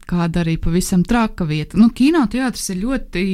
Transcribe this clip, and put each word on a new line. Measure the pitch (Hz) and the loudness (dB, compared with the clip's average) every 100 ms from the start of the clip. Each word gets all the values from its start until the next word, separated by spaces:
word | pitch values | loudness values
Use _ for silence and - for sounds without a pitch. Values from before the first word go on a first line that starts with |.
kāda | - 175 170 170 | -6 -2 0 0
arī | 165 165 | -2 -2
pavisam | - 170 180 180 | 0 0 2 0
traka | 175 240 220 - | 2 2 0 -2
vieta? | 165 151 151 170 | -4 -4 -2 4
Nu, | 233 | 4
kinoteātris | - 262 339 226 240 262 - - | 4 2 4 2 0 -4 -6 -8
ir | 185 | -6
ļoti, | 220 269 262 175 190 | -4 -6 -6 -4 -2